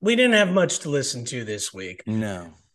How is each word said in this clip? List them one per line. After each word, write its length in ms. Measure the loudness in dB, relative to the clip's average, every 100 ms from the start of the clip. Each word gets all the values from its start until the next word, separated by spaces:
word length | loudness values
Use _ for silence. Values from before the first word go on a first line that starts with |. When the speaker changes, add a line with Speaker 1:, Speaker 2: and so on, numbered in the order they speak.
Speaker 1:
we 160 | 0 4
didn't 160 | 6
have 180 | 6 4
much 280 | 4 2 0
to 100 | -2
listen 340 | -2 -2 -8 -8
to 200 | -8 -8
this 280 | -8 -8
week. 300 | -10 -12 -12 -6
Speaker 2:
No. 460 | -4 -4 -6 -12 -20 _